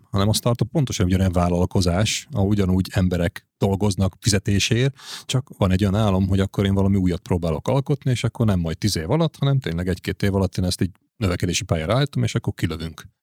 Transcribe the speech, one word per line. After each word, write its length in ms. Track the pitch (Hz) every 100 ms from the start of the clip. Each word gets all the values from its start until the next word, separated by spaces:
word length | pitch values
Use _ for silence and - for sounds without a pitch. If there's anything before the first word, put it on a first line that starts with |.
| -
hanem 200 | 101 98
a 40 |
startup 360 | 104 - 120 107
pontosan 340 | 165 135 - 90
ugyanolyan 260 | 92 95
vállalkozás, 960 | 87 87 87 90 104 87 85 113 - -
ahol 160 | 110 98
ugyanúgy 420 | 104 92 92 90
emberek 560 | - 92 87 85 - - _
dolgoznak 580 | 101 95 104 92 95 -
fizetésért, 760 | - 101 - 101 - 113 135 - - - -
csak 240 | 127 - -
van 140 | 95
egy 100 | 92
olyan 140 | 101 98
álom, 320 | 110 92 95
hogy 120 | 95
akkor 260 | 95 - 98
én 80 |
valami 220 | 98 98 98
újat 260 | 92 85
próbálok 460 | - 90 82 76 -
alkotni, 440 | 131 135 147 139
és 120 | 120
akkor 220 | 117 - 110
nem 140 | 92
majd 180 | 85 80
tíz 200 | 107 87
év 120 | 80
alatt, 260 | 151 165 -
hanem 220 | 139 135
tényleg 280 | 131 82 87
egy-két 360 | 87 - 95
év 120 | 101 98
alatt 220 | 92 -
én 80 | 92
ezt 160 | -
így 100 | 92 - _ _
növekedési 460 | 101 85 92 85
pályára 320 | - 82 78 117
állítom, 280 | 143 -
és 120 | 117 -
akkor 180 | -
kilövünk. 600 | - 90 80 80 80 - _